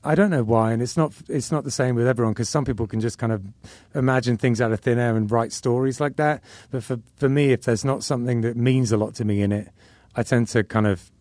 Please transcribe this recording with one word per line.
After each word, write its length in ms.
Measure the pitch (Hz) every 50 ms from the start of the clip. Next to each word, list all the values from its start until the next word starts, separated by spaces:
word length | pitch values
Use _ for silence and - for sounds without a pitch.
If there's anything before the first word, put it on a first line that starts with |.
| _
I 120 | 139 156
don't 160 | 175 202 208
know 120 | 175 139 117
why, 300 | 107 117 113 110 110 113
and 80 | 113
it's 160 | 123 127 -
not, 160 | 170 160 151 - - - -
it's 240 | - 151 120 - -
not 120 | 151 -
the 60 | 143
same 240 | - - 131 127 123
with 120 | 120 117
everyone, 260 | 123 131 127 120 110 107
'cause 160 | - 120 -
some 160 | - 151 139
people 220 | 123 123 104 117
can 140 | 101 - 110 110
just 160 | 117 - -
kind 140 | - 113 110
of 100 | 104 95 98 - _ _ - - - - _ _
imagine 440 | 147 127 131 131 131 120 123 120 107
things 240 | - 127 120 107 123
out 100 | 113 110
of 80 | 104
thin 180 | - 131 120 120
air 160 | 120 120 113
and 160 | 110 110 104
write 220 | 113 117 117 113 -
stories 480 | - - 131 120 123 131 135 131 127
like 160 | 147 143 131
that. 260 | - 151 151 151 139 _ - - - - _
But 120 | - 131 113
for, 180 | - 131 120 - - _
for 120 | _ 143 135
me, 240 | 135 143 147 139 127
if 100 | 113 -
there's 220 | - 117 107 -
not 180 | 139 135 - -
something 380 | - 147 123 120 123 123 120
that 160 | 110 117 117
means 360 | 117 120 131 127 131 127 110 113
a 40 |
lot 180 | 107 107 107 -
to 100 | - 113
me 160 | 104 104 101 101
in 100 | 101 101
it, 160 | 104 107 - - _ - - - _ _ _ _
I 60 | - 117
tend 260 | - - 120 117 104
to 160 | - 120 104
kind 220 | - - 110 107
of, 240 | 104 98 87 - - _ _